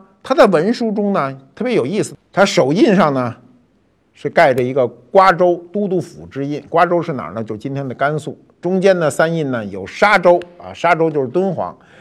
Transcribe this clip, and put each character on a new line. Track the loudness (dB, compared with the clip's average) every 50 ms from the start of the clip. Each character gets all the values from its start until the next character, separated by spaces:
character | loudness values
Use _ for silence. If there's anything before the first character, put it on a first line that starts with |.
| -16 _ _ _
它 | -6 -2 4
在 | 4 4
文 | 4 4 2 0 0
书 | -2 -2 -4 -4
中 | -4 -2 -2 -2
呢 | -2 -2 -4 -4 -6 -12 -18 _ _
特 | -8 -4
别 | -2 0
有 | 0 0
意 | -2 -2 -4
思， | -4 -6 -8 -18 _ _
它 | 0 2 2
手 | 2 2 0 0 2
印 | 2 2 4 4 4
上 | 4 2 2
呢 | 2 -2 -4 -4 -6 -12 -20 _ _ _ _ _ _ _ _ _ _ _ _ _
是 | _ _ -8 -2
盖 | 2 4 4 4 4
着 | 2
一 | 0 0
个 | 0 0 0
瓜 | 0 -2 -10 _ _ 4 4 6 6
州 | 4 2 2 0 0 -2 -6 -10
都 | -6 -6 -4 -2
督 | -4 -4
府 | -4 -6 -14 -20 -20
之 | -14 -10 -8 -8
印。 | -6 -8 -8 -8 -2
瓜 | 0 0 2
州 | 2 0 -2
是 | -2 -4 -8
哪 | -10 -10
儿 | -10
呢？ | -10 -10
就 | -8 -8 -10
今 | -10 -8 -8 -8
天 | -8 -8
的 | -8
甘 | -6 -4 -4 -4 -4
肃。 | -4 -8 -10 -16 _ _ _ _ _
中 | -6 -4 -2 0
间 | 2 2 2 2
的 | 0 -2
三 | 0 0 0 0
印 | 0 -4 -4 -4
呢 | -6 -6 -8
有 | -10 -10 -12 -12
沙 | -10 -2 0 2 2 4 4
州 | 4 4 2 2 0 -8 -20 -20
啊， | -20 -18 -12
沙 | -4 0 0
州 | 2 2 0 -2
就 | 0 -2
是 | -4 -2
敦 | -2 -2 -2 -2
煌， | -4 -6 -8 -8 -10 _ _ _ -20 -20